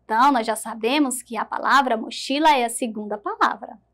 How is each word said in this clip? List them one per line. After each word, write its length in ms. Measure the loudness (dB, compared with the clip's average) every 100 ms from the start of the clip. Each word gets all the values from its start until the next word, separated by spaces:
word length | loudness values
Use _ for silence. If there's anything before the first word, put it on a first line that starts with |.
| -2
Então, 260 | 4 4
nós 140 | 4 0
já 100 | -4
sabemos 680 | -8 -4 0 0 0 -4
que 120 | -8 -8
a 80 | -6
palavra 520 | -4 2 4 4 -2
mochila 580 | -4 -10 -4 2 4 4
é 100 | 2
a 40 |
segunda 480 | -2 -6 -6 -8 -8
palavra. 640 | -6 -2 -2 -2 -10 -18 _